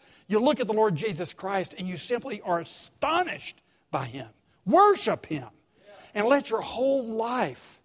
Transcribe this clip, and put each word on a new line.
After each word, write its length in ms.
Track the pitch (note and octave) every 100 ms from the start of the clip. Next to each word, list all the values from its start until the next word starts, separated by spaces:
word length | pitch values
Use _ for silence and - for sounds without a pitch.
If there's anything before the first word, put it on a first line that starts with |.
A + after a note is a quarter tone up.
| _ - -
you 120 | G#3
look 200 | C4+ C4
at 80 | G#3+
the 60 |
Lord 220 | G#3+ G#3+ D#3
Jesus 380 | A3 D#3+ D#3+
Christ 400 | - F#3+ G3 F3 -
and 100 | F#3
you 80 | E3+
simply 440 | - A#3+ C4+ G#3
are 180 | G3 E3+
astonished 1000 | D#3+ - - - C#4+ E4+ E4+ - - - _ _ -
by 160 | C#3 B2
him. 220 | C3 A#2 _ _ _ F3+
Worship 600 | E4 G#4 F#4+ A3 E3 -
him. 220 | D3+ A2+ _ _ _ - - -
And 140 | G#3 A3+
let 220 | C#4+ C#4
your 100 | A3
whole 460 | - A3 C4+ C4+ A3+
life 720 | A3 A#3 B3 D#3+ A#2+ - -